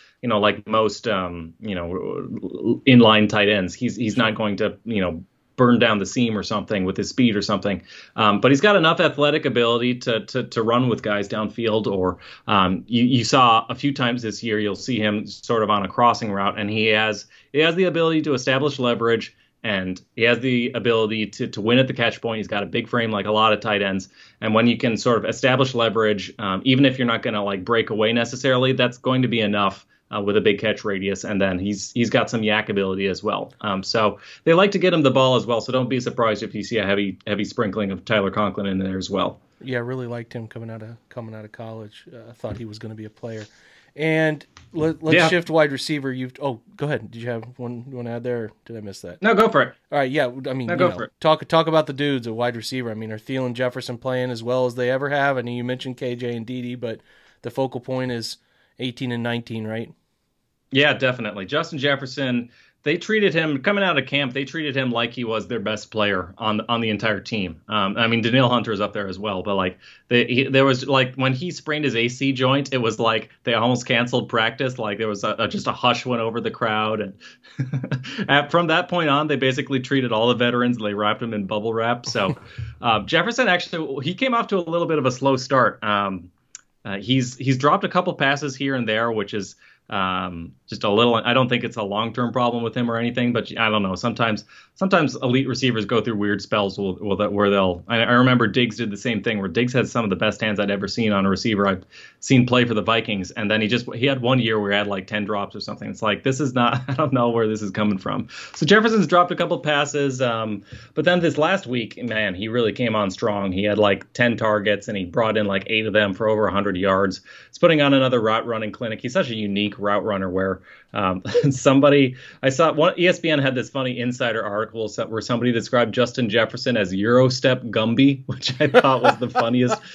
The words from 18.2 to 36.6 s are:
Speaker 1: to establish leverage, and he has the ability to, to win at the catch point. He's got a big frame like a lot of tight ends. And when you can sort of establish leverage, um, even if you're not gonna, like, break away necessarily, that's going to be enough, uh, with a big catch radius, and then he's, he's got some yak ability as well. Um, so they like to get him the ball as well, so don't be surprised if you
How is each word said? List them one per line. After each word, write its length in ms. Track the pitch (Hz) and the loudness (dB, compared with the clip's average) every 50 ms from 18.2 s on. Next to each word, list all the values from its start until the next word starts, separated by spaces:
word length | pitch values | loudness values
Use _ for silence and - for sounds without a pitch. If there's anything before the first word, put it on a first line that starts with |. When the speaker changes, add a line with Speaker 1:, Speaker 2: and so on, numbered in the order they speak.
Speaker 1:
to 120 | 143 151 135 | 0 0 -2
establish 460 | 120 127 139 135 135 147 147 131 123 | 0 0 0 2 2 2 0 0 0
leverage, 560 | 123 120 117 107 117 117 117 110 110 - _ _ _ _ _ _ | 0 0 0 2 2 2 2 0 -2 -6 _ _ _ _ _ _
and 400 | - 107 101 95 92 92 92 - _ _ - | -6 -4 -2 -2 -2 -4 -8 -8 _ _ -4
he 60 | 113 | 0
has 180 | 113 120 123 120 | 2 2 2 2
the 320 | 127 131 123 120 120 120 | 0 0 0 0 0 -2
ability 560 | 123 117 101 120 113 113 110 107 113 110 107 101 | -4 -2 0 2 2 2 2 0 0 -2 -4 -4
to, 180 | - - 123 | -4 -8 -8
to 140 | 110 - 110 | -8 -6 -4
win 180 | 101 113 120 131 | 0 2 4 4
at 80 | 131 | 4
the 80 | 120 - | 2 0
catch 260 | - 117 113 - - | 0 0 0 -2 -2
point. 180 | - 117 110 110 | -6 -4 -4 -4
He's 100 | 98 - | -6 -4
got 160 | 107 101 101 | -4 -6 -4
a 20 | |
big 220 | 90 - 117 120 - | -4 -4 -6 -4 -2
frame 240 | - 120 113 110 | -2 -2 0 0
like 140 | 107 101 98 | -2 -2 0
a 40 | 104 | 0
lot 220 | 107 107 107 - | 2 4 4 4
of 80 | 107 101 | 2 2
tight 200 | - 113 104 101 | 0 0 0 0
ends. 280 | 101 98 95 98 95 - _ - - - _ - | 0 0 -2 -4 -6 -8 _ -20 -20 -20 _ -6
And 140 | 110 113 107 | -2 2 4
when 120 | 110 117 | 4 4
you 100 | 120 113 | 4 2
can 200 | 117 - 120 110 | 2 0 0 0
sort 220 | 98 - 127 117 107 | 0 0 2 2 2
of 60 | 101 | 0
establish 480 | - 110 - - 127 127 127 135 127 | -2 -4 0 2 2 4 4 2 0
leverage, 600 | - 120 113 113 98 113 110 107 107 98 92 - - - | 2 0 0 2 2 2 2 2 2 0 -4 -10 -10 -6
um, 220 | 107 98 95 98 - | -4 -2 -2 0 2
even 200 | 135 131 131 143 | 2 4 6 4
if 140 | 131 131 127 | 4 4 2
you're 80 | 123 | -2
not 160 | 120 113 113 | 0 0 -2
gonna, 220 | - 120 107 104 101 | -2 -4 -4 -2 -4
like, 200 | 101 101 95 90 | -4 -4 -4 -2
break 260 | 110 117 113 110 - | 0 0 0 0 0
away 220 | 110 104 107 110 | 0 0 0 2
necessarily, 600 | 120 120 117 117 135 123 - 135 131 127 131 131 | 2 0 -2 -2 -4 -2 0 2 2 2 2 2
that's 260 | 131 123 123 123 127 - | 2 2 0 -2 -2 -4
going 240 | - 131 127 131 | -2 0 0 2
to 60 | 127 120 | 2 0
be 100 | 120 113 | 0 0
enough, 480 | 107 101 104 104 101 95 - - _ _ _ _ _ - - | 0 0 0 0 0 0 -2 -4 _ _ _ _ _ -10 -8
uh, 60 | 107 | -4
with 160 | 101 104 101 | -2 0 0
a 40 | 107 | 2
big 200 | 92 107 104 98 | 4 2 2 2
catch 240 | 113 107 104 - - | 0 -2 -2 -2 -4
radius, 400 | 107 98 92 98 98 95 92 - | -6 -4 -4 -4 -4 -4 -4 -6
and 160 | 95 104 95 | -4 -2 0
then 180 | 98 95 92 90 | 0 0 0 -2
he's, 320 | 98 101 101 98 - - | -2 -4 -4 -4 -6 -6
he's 180 | - 123 117 104 | -2 -2 0 2
got 180 | - 120 113 - | 2 0 0 0
some 140 | 127 113 | -2 -2
yak 260 | 107 107 107 110 107 - | 0 2 0 0 0 -2
ability 380 | 101 98 98 95 95 98 98 | -2 -2 0 -2 -2 -2 -2
as 160 | 98 90 - | -2 -2 -2
well. 300 | 101 107 101 101 - - - - | -4 -4 -4 -4 -6 -10 -12 -8
Um, 200 | - 107 95 98 | -6 -4 -4 -4
so 380 | 98 - - 113 107 104 - - - - - - - | -4 -2 0 2 2 2 0 -2 -16 -20 -14 -2 2
they 80 | 160 | 4
like 180 | 165 175 202 202 | 4 6 4 4
to 60 | 202 180 | 2 2
get 140 | 175 185 | 2 2
him 100 | 175 160 | 2 4
the 80 | 143 131 | 4 4
ball 240 | 120 135 131 127 127 | 4 4 4 4 4
as 120 | 120 98 | 2 2
well, 140 | 113 120 110 | 0 -2 -2
so 120 | 104 - | -2 -2
don't 160 | 123 131 123 120 | -2 -2 0 0
be 100 | 131 123 | -2 -2
surprised 440 | - 117 - - 117 110 107 98 | -2 -4 -2 0 0 0 0 -2
if 120 | 113 98 - | -6 -8 -8
you 80 | 104 | -8